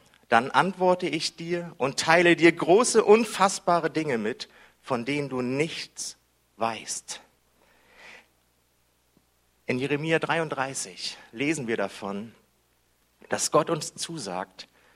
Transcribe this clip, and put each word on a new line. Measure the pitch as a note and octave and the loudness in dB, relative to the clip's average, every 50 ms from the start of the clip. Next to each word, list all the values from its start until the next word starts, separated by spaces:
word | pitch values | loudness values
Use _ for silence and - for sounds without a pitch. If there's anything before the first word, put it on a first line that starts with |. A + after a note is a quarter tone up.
| _ _ _ _ _ _ | _ _ _ _ _ _
dann | A#2+ A#2 B2 C3+ | 2 2 2 4
antworte | - C3+ D#3+ F#3+ F#3+ F3+ F#3 F3+ F3+ F3+ F#3 D#3+ | 2 2 2 2 0 0 2 2 2 2 0 -4
ich | C#3 D#3+ - - - | -4 -4 -4 -6 -8
dir | - E3+ E3+ F3 F3 E3+ E3+ - - | -8 -8 -6 -6 -6 -6 -10 -6 -4
und | B2 C#3 C3+ - | -4 -2 -2 -2
teile | - E3 D#3+ F3 F3 F3 E3+ | 2 4 6 6 8 6 6
dir | D#3+ D#3+ E3+ | 6 6 4
große, | E3 E3 D3+ D3 F3 A3 B3 - - A3+ - | 4 4 4 4 6 6 6 4 4 2 6
unfassbare | - G#3 A3+ - - - - F#3+ G3 - - - F3+ F3 E3+ D3+ D#3+ | 8 6 6 6 2 0 0 0 0 0 -2 0 0 0 2 0 -2
Dinge | D3 D#3 D#3 D3+ B2+ A2+ | -2 -2 -2 -2 -2 -2
mit, | G#2 G#2+ B2+ - - - _ - - _ _ _ | -2 -4 -6 -6 -10 -18 _ -20 -20 _ _ _
von | _ - C3 A#2 A#2 | _ -4 -4 -4 -2
denen | B2 C#3+ D3 C#3+ C3+ | -4 -4 -4 -4 -4
du | C3 B2+ | -4 -4
nichts | B2 B2 C3 C#3 D#3 D#3+ - - - - _ - - - - - _ _ _ _ _ _ _ G2+ | -4 -2 -2 -2 -2 -2 -4 -8 -12 -14 _ -14 -14 -14 -14 -16 _ _ _ _ _ _ _ -6
weißt." | A2 A#2 A2 G#2 - - - - - - - - - _ _ _ _ _ _ _ _ _ _ _ _ _ _ - - - - - _ _ _ _ _ _ _ _ _ _ _ _ _ _ _ _ _ _ _ _ _ _ _ _ _ _ _ _ _ - | -4 -4 -4 -6 -10 -10 -12 -12 -10 -12 -16 -16 -16 _ _ _ _ _ _ _ _ _ _ _ _ _ _ -20 -20 -20 -20 -20 _ _ _ _ _ _ _ _ _ _ _ _ _ _ _ _ _ _ _ _ _ _ _ _ _ _ _ _ _ -4
In | B2+ B2+ | -4 -2
Jeremia | C3 C3 D3 C#3 D#3 D#3+ E3 D#3 | -2 -2 -2 -4 0 0 0 0
dreiunddreißig | E3 - D3+ E3 D#3+ D3+ E3 C#3 C3 C3+ C3 - - G2 F2+ - - - - - - - | 0 0 -2 -2 -2 -4 -4 -6 -6 -6 -6 -8 -10 -10 -12 -12 -12 -12 -12 -14 -18 -20
lesen | - A2+ C#3 D3 D#3+ D3 B2+ A2 | -8 -4 -2 -2 -2 -2 -4 -4
wir | A#2 G#2 | -2 -2
davon, | G2+ G2 - - G#2+ G2 G2 G2+ A2 A#2 - _ _ _ _ _ _ _ _ _ _ _ _ _ _ _ _ _ - - | -4 -4 -6 -10 -10 -10 -8 -8 -10 -12 -16 _ _ _ _ _ _ _ _ _ _ _ _ _ _ _ _ _ -8 -8
dass | G2+ - - - | -6 -4 -4 0
Gott | - D3+ D#3+ - | 2 2 2 2
uns | E3 D#2 D3 - - | -2 -4 -6 -10 -10
zusagt, | - - - E3 D#3+ A2 G2 F2 F2+ G2 - _ - - - _ _ _ _ _ | -12 -12 -10 -10 -10 -10 -8 -8 -8 -8 -10 _ -20 -20 -20 _ _ _ _ _